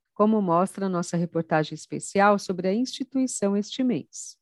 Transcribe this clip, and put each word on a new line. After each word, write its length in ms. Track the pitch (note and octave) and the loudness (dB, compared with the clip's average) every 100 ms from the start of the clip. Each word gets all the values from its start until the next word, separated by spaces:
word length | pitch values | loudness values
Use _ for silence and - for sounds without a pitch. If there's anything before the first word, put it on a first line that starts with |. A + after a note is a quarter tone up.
| _ | _
como 260 | - G#3+ A3 | 2 2 4
mostra 460 | F#3+ E3 F#3+ - F#3+ | 2 2 2 -2 -4
a 40 | |
nossa 260 | F3+ E3+ E3+ | -2 -2 -2
reportagem 580 | E3+ E3 E3 D#3+ D3+ | -2 -2 0 0 0
especial 640 | D#3 - D3 - G3 G3+ G3+ | -6 -10 -10 -4 4 4 4
sobre 280 | - F3+ F#3 | 0 -4 -2
a 80 | |
instituição 800 | G#3+ B3+ - C4 C4 C4 - G3 | 0 -2 -6 -4 -2 -2 0 0
este 300 | G3+ G#3 - | 0 -4 -2
mês. 560 | B3+ F3+ - - - - | 0 -2 -4 -16 -18 -20